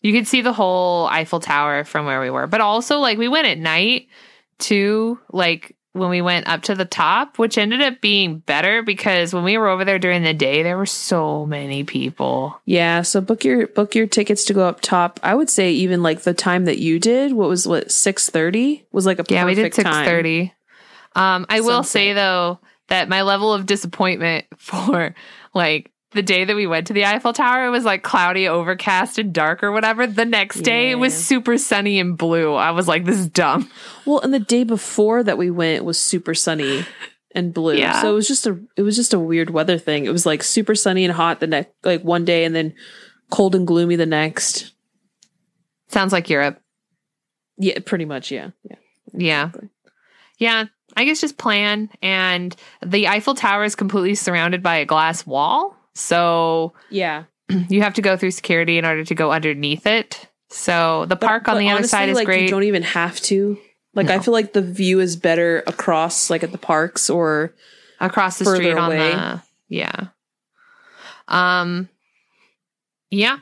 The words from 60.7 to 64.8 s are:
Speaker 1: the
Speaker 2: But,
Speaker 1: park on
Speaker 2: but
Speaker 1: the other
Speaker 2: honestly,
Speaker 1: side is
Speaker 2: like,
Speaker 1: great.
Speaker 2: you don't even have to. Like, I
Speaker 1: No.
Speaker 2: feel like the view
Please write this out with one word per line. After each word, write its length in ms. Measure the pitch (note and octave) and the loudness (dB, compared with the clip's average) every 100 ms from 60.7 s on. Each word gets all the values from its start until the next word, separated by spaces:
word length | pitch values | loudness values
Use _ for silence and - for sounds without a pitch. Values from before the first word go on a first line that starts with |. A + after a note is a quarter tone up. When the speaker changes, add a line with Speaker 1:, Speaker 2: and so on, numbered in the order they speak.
| E3+ E3 D#3+ E3 | 2 2 0 -2
Speaker 1:
the 100 | F3+ | 0
Speaker 2:
But, 100 | A3+ | 0
Speaker 1:
park 220 | A3 A3 | 0 0
on 80 | G#3+ | 0
Speaker 2:
but 20 | |
Speaker 1:
the 60 | G3+ | 2
other 100 | G3+ | 0
Speaker 2:
honestly, 120 | G#3 | 0
Speaker 1:
side 200 | G#3 G3 | 0 0
is 60 | G3 | 0
Speaker 2:
like, 80 | |
Speaker 1:
great. 200 | G#3+ F#3 | 0 2
Speaker 2:
you 40 | F#3 | 2
don't 140 | G3 | 0
even 200 | G#3 F#3+ | 0 0
have 380 | E3+ F3 F3 F3 | -2 -2 -4 -4
to. 340 | - G3 G3+ G3+ - _ _ | -2 0 0 -2 -10 _ _
Like, 140 | - F3 | -2 0
I 80 | F#3 | 2
Speaker 1:
No. 60 | |
Speaker 2:
feel 100 | F#3+ | 2
like 220 | A3+ G#3 | 2 2
the 80 | G#3 | -2
view 380 | F#3 F#3 | -2 -2